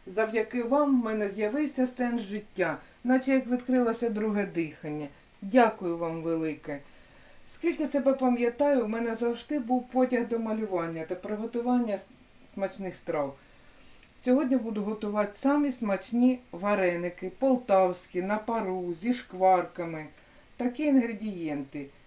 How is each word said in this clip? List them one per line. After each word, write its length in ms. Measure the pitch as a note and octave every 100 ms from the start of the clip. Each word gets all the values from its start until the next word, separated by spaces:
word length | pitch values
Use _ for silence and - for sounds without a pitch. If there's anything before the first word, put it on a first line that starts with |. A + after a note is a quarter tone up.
| -
Завдяки 560 | F#3+ A3 A3 G#3+ B3
вам 380 | A3+ C#4 C#4+ B3+
в 40 |
мене 240 | A3 G#3+ G3+
з'явився 600 | F#3+ G#3+ C4+ D4 - B3+ -
сенс 260 | B3 A#3
життя, 560 | G3 G#3 - - E3+ C#3+ - -
наче 280 | A#3+ C4 B3+
як 140 | C4 A#3+
відкрилося 640 | B3 - B3+ A#3 A3+ A#3
друге 360 | G#3 G#3+ G#3 F#3
дихання. 600 | E3 D#3 - D#3 D3+ C#3+ - - -
Дякую 540 | G3 B3 A3 A3 F3+ E3
вам 260 | E3 E3
велике. 580 | E3 E3 D#3+ D3 D#3 C#3+ - - - - - - -
Скільки 320 | - E4 C#4+ C#4+
себе 260 | C#4+ C4
пам'ятаю, 720 | C4+ C4 A#3+ A#3+ - C#4+ C4+
у 40 | G#3
мене 260 | A3+ A#3
завжди 440 | A3+ A#3+ A#3 - D4
був 300 | A3+ B3+ A#3+
потяг 400 | B3+ B3+ B3 -
до 100 | A3+
малювання 680 | A3 A3 G#3+ F3+ E3 E3
та 100 | D#3+
приготування 840 | F3+ G#3+ G#3 A3+ A#3+ A#3+ B3 A3+ G3 - - - - -
смачних 400 | - F#3+ F#3+ F#3+
страв. 420 | F3 - D#3 C#3 - - - - - - - - -
Сьогодні 320 | B3+ C4 C4 B3+
буду 260 | A3 G#3
готувати 560 | G3+ G#3+ G#3 G#3 G#3 -
самі 340 | C4+ D4 C#4+
смачні 680 | B3 G#3+ F#3+ - A#3 B3+ B3+ -
вареники, 800 | E3+ G3+ G3+ F3+ F3 F3 F3 F#3 -
полтавські, 840 | C4+ B3 - F#3+ F#3 F3+ - F3+
на 160 | F#3+ G#3+
пару, 560 | G#3+ A3+ G3 F#3 F3 E3
зі 140 | A#3
шкварками. 920 | B3 - F#3 F#3 F3+ E3 - E3+ D#3+ D3 - - - - -
Такі 280 | B3 B3
інгредієнти. 1000 | D4+ C4+ A#3 G#3+ G#3+ F3+ D#3+ C#3+ C3+ D3+ C#3 -